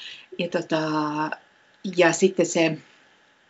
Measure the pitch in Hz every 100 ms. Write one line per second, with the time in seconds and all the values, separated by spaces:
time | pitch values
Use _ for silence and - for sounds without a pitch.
0 | - - - - 175 175 165 160 156 156
1 | 151 151 156 - _ _ _ _ 196 175
2 | 175 - 190 190 165 175 165 156 - _
3 | _ _ _ _